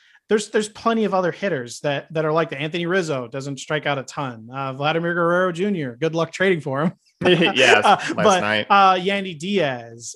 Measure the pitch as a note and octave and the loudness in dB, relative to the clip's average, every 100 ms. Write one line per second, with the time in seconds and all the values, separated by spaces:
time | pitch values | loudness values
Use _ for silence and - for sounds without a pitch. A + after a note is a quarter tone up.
0 | _ _ - G#3+ G#3+ G#3+ G#3+ - A#3 A3+ | _ _ -2 -2 0 -2 -4 -4 -2 0
1 | G#3+ F#3+ F3+ - G3 D3+ A#2+ - D3 C#3 | 0 0 -2 -2 -4 -4 -6 -6 -4 -4
2 | - D#3 D#3 D#3 D#3 C3+ D3+ F3 E3+ F#3+ | -4 -4 0 0 0 -4 -6 -4 -2 -2
3 | E3 C3+ A#2+ C3+ C3+ C3+ - D#3 D3 C#3 | -2 -4 -6 -8 -8 -10 -6 -4 -2 -4
4 | B2+ - C#3 A#2 A2 C3+ C3+ C3 D3 E3 | -6 -8 -8 -10 -12 -8 -8 -4 -2 0
5 | E3+ F3 E3+ F3 F#3 E3 G#3 F#3+ C3+ A#2+ | -2 0 0 2 0 -2 -2 -2 -6 -4
6 | D#3+ D#3+ D#3+ - F#3+ F3+ C#3+ C3+ E3 - | -4 -2 -2 0 0 0 -2 -2 -2 -4
7 | _ - - F3 E3+ B2 B2+ G#2+ G#3 F#3+ | _ -2 2 4 4 4 6 6 6 4
8 | - - G#3 F3+ G#3 G#3+ G#3 G3+ F#3+ F#3 | 2 0 2 4 2 0 4 6 6 4
9 | F3+ G3 F#3+ D#3 F3+ G3+ D3+ B2 A#2 A#2 | 0 -4 -4 -8 -4 0 0 -2 -10 -16
10 | A2+ | -16